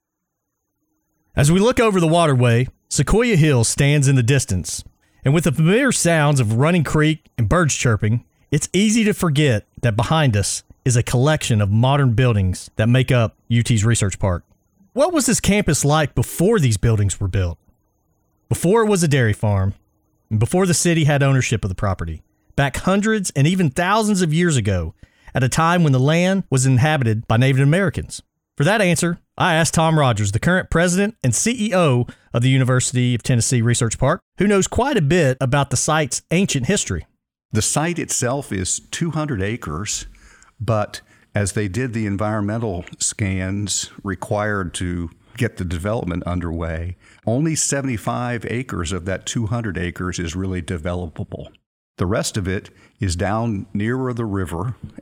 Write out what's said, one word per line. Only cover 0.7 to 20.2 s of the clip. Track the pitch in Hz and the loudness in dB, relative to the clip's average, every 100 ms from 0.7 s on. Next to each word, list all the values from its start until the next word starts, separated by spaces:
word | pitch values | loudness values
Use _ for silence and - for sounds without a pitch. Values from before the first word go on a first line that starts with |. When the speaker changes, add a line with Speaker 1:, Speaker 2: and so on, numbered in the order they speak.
| _ _ _ _ _ _ - | _ _ _ _ _ _ 0
Speaker 1:
As | 143 | 2
we | 180 | 4
look | 220 254 | 4 4
over | 226 190 | 2 4
the | 160 | 4
waterway, | 170 160 131 123 117 131 - - | 4 4 4 4 2 0 -6 -8
Sequoia | - 139 202 240 185 | -2 2 2 4 4
Hill | 151 127 110 | 4 4 2
stands | - 139 147 135 | 2 2 4 4
in | 135 | 4
the | |
distance, | 117 139 - 90 76 - - _ _ _ - | 4 2 0 -4 -6 -10 -14 _ _ _ 0
and | |
with | 165 | 2
the | 165 | 2
familiar | 135 160 220 277 | 2 2 4 2
sounds | - 170 165 147 139 | 2 2 2 4 2
of | 107 113 | 2 2
running | 151 180 135 | 2 2 2
creek | 151 151 156 _ - | 2 2 0 _ -4
and | 107 | 0
birds | 170 156 - | 2 2 0
chirping, | 131 107 107 117 - _ - | 0 0 0 -2 -4 _ -4
it's | 147 - | -2 0
easy | 180 214 226 | 0 2 2
to | 214 | 2
forget | - 175 143 151 107 - - | 0 0 2 2 2 -4 -4
that | 120 107 | -2 0
behind | 117 160 143 104 | 0 2 2 2
us | 92 - - - 135 | 0 -4 -10 -6 0
is | 120 | 0
a | |
collection | - 123 143 156 - 110 | 2 2 2 2 0 0
of | 101 | 2
modern | 107 127 143 135 | 2 2 4 2
buildings | 110 123 107 92 90 - - | 4 2 2 0 -2 -8 -2
that | 110 | 2
make | 127 131 | 2 4
up | 127 110 - - | 2 0 -4 -2
U | 117 | 0
T's | 113 113 | 2 2
Research | 110 113 101 - | 2 2 0 -2
Park. | 98 87 - _ _ _ _ | -2 -4 -8 _ _ _ _
What | 233 320 | 0 2
was | 339 254 | 2 0
this | 208 | 0
campus | - 208 175 147 | 2 0 2 0
like | 139 151 147 - | 2 2 0 -2
before | - - 180 233 | -4 0 2 4
these | 131 101 | 2 2
buildings | 117 110 98 - | 2 2 0 -2
were | 98 | -4
built? | 95 87 85 _ _ _ _ _ _ _ _ - | -2 -4 -6 _ _ _ _ _ _ _ _ -6
Before | - 170 226 | -2 2 2
it | 214 | 2
was | 196 | 2
a | 165 | 2
dairy | 139 113 | 2 2
farm, | 104 107 98 95 - _ _ _ _ | 0 0 0 0 -4 _ _ _ _